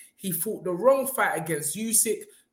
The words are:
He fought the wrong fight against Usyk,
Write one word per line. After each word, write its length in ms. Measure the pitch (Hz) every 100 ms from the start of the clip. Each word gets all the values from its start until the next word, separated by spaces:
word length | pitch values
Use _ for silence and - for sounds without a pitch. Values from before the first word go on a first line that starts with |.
| - _
He 160 | 190
fought 320 | 165 220 190
the 80 | 165
wrong 340 | 175 233 277 254
fight 320 | - 196 151
against 380 | 160 151 - 180
Usyk, 460 | 226 233 226 208 - - _